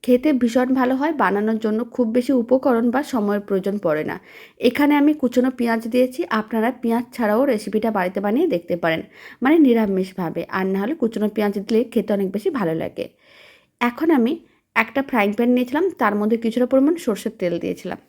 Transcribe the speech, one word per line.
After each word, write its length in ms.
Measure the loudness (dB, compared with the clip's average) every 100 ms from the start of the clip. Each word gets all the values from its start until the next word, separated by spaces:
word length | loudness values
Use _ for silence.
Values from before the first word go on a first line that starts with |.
খেতে 260 | 4 2 4
ভীষণ 360 | 2 2 2 2
ভালো 200 | 2 0
হয়, 180 | 0 -2
বানানোর 460 | 2 0 2 0 -2
জন্য 200 | -2 -2 -4
খুব 160 | -2 0
বেশি 180 | 0 2
উপকরণ 520 | 0 2 2 2 2 2
বা 100 | 0
সময়ের 380 | -2 -2 0 -2
প্রয়োজন 340 | -2 -2 -2 -2
পড়ে 260 | -2 -2
না। 120 | -4 -8 -14 -20 -20 _
এখানে 320 | 0 2 2
আমি 160 | 4 4
কুচনো 360 | 2 0 2 0
পেঁয়াজ 300 | 0 -2 -2 -2
দিয়েছি, 340 | 0 0 -2 -4
আপনারা 380 | -4 -2 -2 -2 -2
পেঁয়াজ 260 | -2 -2 -4
ছাড়াও 280 | -4 0 2
রেসিপিটা 440 | 2 0 -2 -2 0
বাড়িতে 280 | -2 -2 -2
বানিয়ে 260 | -2 0 0
দেখতে 280 | -2 -4 -2
পারেন, 240 | -2 -2 -6 -20 -20 -2
মানে 140 | 2 6
নিরামিষভাবে, 840 | 6 4 2 0 -4 -6 -6 -6 -6
আর 140 | -4 -2
না 100 | -2
হলে 160 | -2
কুচনো 320 | -2 -4 -2 -2
পেঁয়াজ 240 | 0 -2 -4
দিলে 240 | -2 -2 0
খেতে 220 | -2 0
অনেক 140 | -2 -2
বেশি 180 | -2 -4
ভালো 240 | -2 -2
লাগে। 300 | -2 -6 -8 -12 _ _ -20 -20 _ _ _
এখন 260 | -4 0 2
আমি 220 | 2 2 -2 _ _ _
একটা 260 | -2 -2 -4
ফ্রাইং 280 | -2 0 0
প্যান 160 | 0 2
নিয়েছিলাম, 340 | 2 0 -2 -2 0
তার 160 | 0
মধ্যে 220 | 0 0 0
কিছুটা 300 | -2 0 2
পরিমাণ 260 | 4 2 0
সর্ষের 360 | -2 -4 -6 -6
তেল 160 | -4 -4
দিয়েছিলাম। 400 | -6 -8 -10 -12